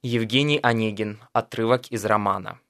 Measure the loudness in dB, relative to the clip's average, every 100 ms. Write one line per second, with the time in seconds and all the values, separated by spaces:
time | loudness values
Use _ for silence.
0 | -2 -2 0 0 2 2 2 2 -2 -4
1 | -8 -8 -4 -4 -4 -4 0 0 0 -6
2 | 0 2 2 -2 -6 -16